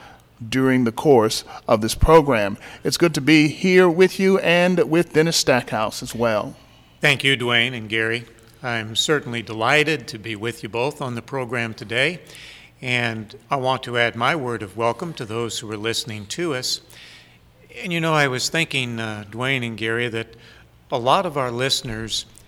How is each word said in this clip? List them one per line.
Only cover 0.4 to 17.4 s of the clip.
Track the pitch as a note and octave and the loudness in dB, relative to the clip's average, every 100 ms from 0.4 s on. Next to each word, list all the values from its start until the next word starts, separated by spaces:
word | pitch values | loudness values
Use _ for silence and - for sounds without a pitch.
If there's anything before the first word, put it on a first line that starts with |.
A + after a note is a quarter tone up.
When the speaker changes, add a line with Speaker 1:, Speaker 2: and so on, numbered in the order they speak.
| A2+ | -4
Speaker 1:
during | B2+ C3 B2+ | 2 4 4
the | A#2 | 2
course | - D#3+ B2 A2 - - - - | 2 6 6 6 0 -8 -8 0
of | A#2 | 2
this | A2 - | 2 2
program. | - D#3+ C#3 A2+ G2+ G#2 - - | 6 8 6 2 0 -4 -12 -8
It's | D3+ - | -4 2
good | E3+ | 2
to | D3+ | 2
be | C3+ D#3 D3+ | 4 6 4
here | - F#3+ F#3 F3+ | 2 4 6 6
with | E3 F#3 - | 6 4 4
you | F#3+ F#3+ | 2 2
and | E3+ F3 F3+ F3 C#3+ | 2 2 4 2 2
with | E3 E3+ | 2 2
Dennis | D3 E3 - | 2 2 2
Stackhouse | - B2 - A2 G#2+ - | 2 2 0 -4 -4 -6
as | B2+ | -8
well. | A2 A#2 G#2+ C#3 - - - _ _ | -2 0 0 -2 -10 -20 -20 _ _
Speaker 2:
Thank | D3+ C3 | 0 2
you, | C3+ C3 | 2 2
Dwayne | B2 A#2+ A#2+ B2 | 2 2 2 -2
and | G#2+ | -4
Gary. | A2+ A2 A#2 B2 - - - | -2 -2 -2 -8 -20 -20 -12
I'm | B2+ A#2 A2 | -6 -6 -4
certainly | A2+ - C#3+ A#2+ A#2 | -2 0 0 -2 -8
delighted | G#2+ A2 A#2 D3+ D3+ D3 A2+ | -6 -2 2 2 2 -2 -6
to | A2 | -12
be | A2+ G#2 | -10 -8
with | A#2 A2+ | -8 -8
you | A2+ | -8
both | A#2 C3+ D3 | -4 -4 -4
on | C3 A#2 | -8 -8
the | |
program | - C3+ A#2+ B2 A2+ | -8 -8 -6 -6 -6
today, | A2 G#2+ A#2 D3 F3 - - - - - - | -8 -6 -2 -2 -4 -14 -20 -20 -20 -20 -12
and | C3 B2 A#2+ A2 G#2 - - | -4 -2 -2 -4 -10 -14 -6
I | C#3+ | -2
want | B2+ B2+ | -2 -2
to | B2+ A#2+ | -2 0
add | A#2 | 0
my | A2+ B2+ E3 | 0 -2 0
word | B2 A2+ | -4 -6
of | G2 G2+ | -8 -2
welcome | A#2 A#2 E3+ | -2 -2 -6
to | D3+ | -10
those | A2 A2+ A#2 - | -8 -6 -6 -8
who | A2 | -10
are | G#2+ | -6
listening | A2 A2 - G#2+ G2 | -4 -4 -6 -10 -10
to | - F3 | -6 -4
us. | B2+ B2 - - - - - - _ | -4 -4 -8 -10 -20 -20 -20 -20 _